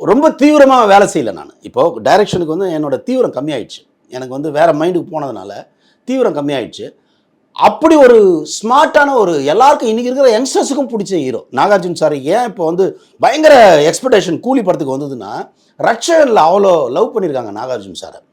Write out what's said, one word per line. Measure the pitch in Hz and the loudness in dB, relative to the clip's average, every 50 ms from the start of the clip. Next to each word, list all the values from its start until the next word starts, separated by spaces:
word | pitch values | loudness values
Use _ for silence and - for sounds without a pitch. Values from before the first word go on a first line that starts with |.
ரொம்ப | - 151 208 277 320 302 | 0 0 2 2 2 2
தீவிரமா | - - 277 294 302 294 277 269 262 254 226 | 2 2 2 4 6 6 6 6 4 4 4
வேலை | 202 196 208 202 | 4 4 4 4
செய்யல | - - 165 123 107 | 2 0 -4 -4 -4
நான். | 90 76 71 - _ _ | -6 -10 -14 -20 _ _
இப்போ | - - - 120 147 170 143 113 104 | -20 -6 -2 -2 0 0 -2 -2 -2
டைரக்ஷனுக்கு | 135 170 196 208 202 - 185 170 151 156 | 0 2 2 2 0 -2 -4 -4 -4 -4
வந்து | 185 196 185 160 151 | -4 -4 -4 -4 -4
என்னோட | 151 143 131 117 | -4 -4 -6 -6
தீவிரம் | - 240 254 262 220 - | -6 -4 -2 -2 -2 -2
கம்மியாயிடுச்சு, | - 127 143 156 147 120 92 - - - _ _ _ _ _ _ | -4 -6 -6 -6 -6 -8 -10 -12 -16 -20 _ _ _ _ _ _
எனக்கு | 123 127 131 123 | -14 -14 -12 -12
வந்து | 127 139 147 160 | -10 -10 -8 -4
வேற | 139 147 165 170 | -2 0 2 2
மைண்டுக்கு | 151 147 160 180 180 165 135 - | 2 0 -2 -2 -2 -4 -6 -8
போனதுனால | 160 151 143 135 110 98 95 101 101 123 - _ _ _ _ _ _ _ _ | -10 -10 -8 -10 -10 -12 -14 -16 -16 -18 -18 _ _ _ _ _ _ _ _
தீவிரம் | - 262 269 240 202 151 | -6 -4 -2 -2 -2 -2
கம்மியாயிடுச்சு. | 147 143 143 143 131 107 - - - 110 143 - _ _ _ _ _ _ _ _ _ _ _ | -4 -4 -4 -4 -4 -6 -8 -12 -16 -18 -18 -18 _ _ _ _ _ _ _ _ _ _ _
அப்படி | - - 170 214 214 - 311 320 320 | -4 0 0 0 0 2 2 4 6
ஒரு | 294 269 240 233 220 202 185 170 156 151 | 6 6 6 6 6 6 4 2 0 -4
ஸ்மார்ட்டான | - - - 196 226 247 285 320 269 - 302 285 285 277 | -8 -10 -8 -4 0 2 2 2 2 2 2 2 2 2
ஒரு, | 240 202 175 165 143 135 | 0 0 0 -2 -2 -2
எல்லாருக்கும் | 143 160 214 254 285 302 302 294 220 | 0 2 4 4 4 4 2 0 -2
இன்னைக்கு | 220 233 247 247 | -2 -2 -4 -4
இருக்கிற | 262 277 277 247 214 220 | 0 2 2 2 2 2
யங்ஸ்டர்ஸுக்கும் | 269 262 - 381 302 - 269 294 277 226 | 0 -2 -2 -2 -2 -2 -2 -4 -4 -4
பிடிச்ச | 233 208 190 180 190 165 | -6 -8 -6 -4 -4 -4
ஹீரோ | 135 131 113 104 - _ | -4 -4 -6 -8 -10 _
நாகார்ஜுன் | - 131 160 196 208 190 175 180 165 | -2 0 2 2 2 0 0 -2 -4
சார். | - 165 151 151 139 | -2 -2 -2 -2 -4
ஏன் | 131 147 190 233 247 | -4 -2 -2 -2 -2
இப்போ | 226 180 180 165 | -4 -6 -6 -4
வந்து | 156 175 175 190 160 - - _ _ _ - | -2 -2 -2 -2 -2 -4 -8 _ _ _ -2
பயங்கர | - 202 262 302 311 302 294 247 220 190 165 147 147 165 | -2 0 2 2 4 6 6 8 8 6 6 4 2 2
எக்ஸ்பெக்டேஷன் | 165 - 254 262 240 196 156 175 165 - | 0 -2 -2 0 2 0 0 0 -6 -6
கூலி | - 240 269 269 | -4 -2 -2 0
படத்துக்கு | 202 185 165 147 156 135 135 | 0 -2 -2 -2 -4 -6 -6
வந்ததுன்னா, | 135 147 139 135 117 98 101 120 160 208 - _ _ _ _ _ - | -6 -8 -10 -12 -12 -12 -12 -12 -12 -14 -16 _ _ _ _ _ -6
ரட்சகன்ல | 143 196 233 226 - 339 330 320 294 254 220 185 | -4 -4 -4 -4 -2 0 2 2 2 2 2 2
அவ்வளோ | 151 160 185 202 202 190 175 160 135 117 | 2 2 2 2 2 2 2 2 0 -2
லவ் | 131 170 226 254 - | -2 -2 -2 -2 -2
பண்ணியிருக்காங்க | 214 190 165 135 127 117 104 | -4 -4 -4 -4 -6 -8 -8
நாகார்ஜுன் | 101 107 123 131 123 107 98 98 80 - | -10 -10 -10 -8 -8 -10 -10 -14 -18 -16
சாரை. | 95 85 87 - _ _ | -18 -18 -20 -20 _ _